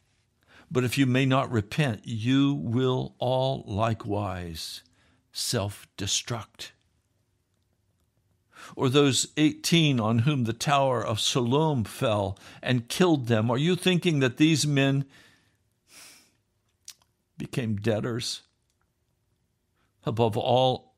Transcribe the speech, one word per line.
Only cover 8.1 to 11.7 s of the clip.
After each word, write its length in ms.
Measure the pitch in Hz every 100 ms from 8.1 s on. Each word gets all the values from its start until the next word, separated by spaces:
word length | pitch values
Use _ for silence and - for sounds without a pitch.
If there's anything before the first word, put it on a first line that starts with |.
| _ _ _ _ - - -
Or 140 | 131
those 380 | 135 143 120 - -
eighteen 640 | 151 - - 165 156 127
on 200 | 107 117
whom 260 | 120 143 113
the 80 |
tower 520 | 113 - 143 139 120 107
of 140 | 107
Siloam 600 | - 139 120 135 160